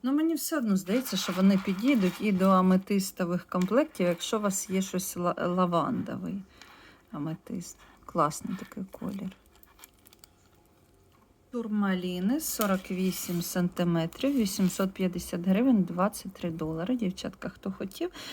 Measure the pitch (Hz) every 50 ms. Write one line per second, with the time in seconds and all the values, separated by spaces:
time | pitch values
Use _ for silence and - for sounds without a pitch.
0 | - 247 277 294 311 330 330 294 - - 330 294 247 214 196 190 165 170 202 262
1 | 254 - - 185 - - 180 185 190 196 202 190 - - 190 180 214 262 294 233
2 | 185 180 170 - 196 214 196 180 190 190 190 185 185 185 185 185 190 - 202 196
3 | 190 - - - 185 170 180 180 - _ - 185 185 185 208 254 311 311 - -
4 | 185 175 175 175 - - - 220 208 202 190 - - - 185 190 190 190 - 180
5 | 185 - - 170 175 175 - - - 180 175 180 185 175 175 170 147 - - -
6 | - - - - - 170 180 196 190 - - - - - - - - - - -
7 | _ _ - 151 147 160 160 - _ - - 190 170 - - - - - - -
8 | - - - 175 156 151 156 - - - 185 185 - - - - 190 190 - -
9 | - 180 202 196 202 190 - - _ - _ - - _ _ - - - _ _
10 | _ - - _ - _ _ _ _ _ _ _ _ _ _ _ _ _ _ _
11 | _ _ _ _ _ _ _ _ _ _ - 240 226 214 214 208 202 196 190 180
12 | 180 180 180 180 185 202 254 311 311 - - - 220 202 190 190 - - 185 180
13 | 185 185 175 - - - 175 175 170 - - 185 180 175 - - 180 175 170 165
14 | 165 170 - - - 269 285 269 220 190 - - 190 180 - - 196 190 190 -
15 | 190 180 175 175 165 - - 170 170 190 185 202 240 277 254 208 180 175 170 175
16 | 185 208 - - - 220 - - - 175 160 165 165 156 160 160 175 196 254 247
17 | 220 185 185 - - - 185 - - 185 - - - 196 190 - 214 196 - -
18 | 330 359 - - - -